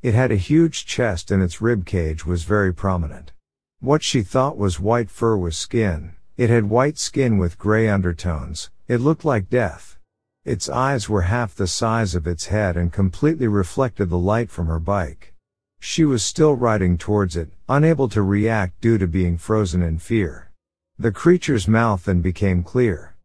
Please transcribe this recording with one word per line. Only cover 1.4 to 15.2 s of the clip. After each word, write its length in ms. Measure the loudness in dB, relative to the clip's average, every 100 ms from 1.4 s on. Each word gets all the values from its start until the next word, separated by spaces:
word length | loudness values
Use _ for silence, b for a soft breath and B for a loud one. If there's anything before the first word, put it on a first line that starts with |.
its 180 | 2 0
rib 280 | 0 0 -2
cage 400 | -2 -2 -4 -4
was 160 | -4
very 280 | 0 2 2
prominent. 600 | 0 -2 0 -4 -8 -18 -20 _ _ _ _
What 240 | 0 0
she 180 | 2 -2
thought 360 | 0 0 0 0
was 220 | -2 0
white 300 | 0 0 0
fur 260 | -2 0 0
was 220 | -2 -6
skin. 560 | -4 0 0 -2 -8 -16 -20 -2
It 140 | 2
had 180 | 2 2
white 300 | 2 0 -2
skin 400 | -6 0 2 2
with 180 | 0 -2
gray 320 | 0 2 2
undertones. 800 | 2 0 -2 -4 -4 -6 -12 -14 -16 -4
It 140 | 0
looked 240 | 0 0 0
like 240 | -2 0
death. 480 | 0 0 -4 -18 -20 -20 _ _ _ -6
Its 240 | -6 -4
eyes 400 | -2 0 -2 -2
were 140 | 0
half 320 | 0 0 -2 -4
the 100 | -4
size 480 | -2 0 0 0
of 140 | -2 -4
its 180 | -6 -2
head 320 | 0 0 0
and 160 | -2
completely 540 | 0 -2 0 0 0 0
reflected 640 | 0 -2 -2 -2 0 -2
the 80 | 0
light 320 | 0 0 -2
from 160 | -4 -4
her 120 | -2
bike. 540 | -2 -2 -2 -10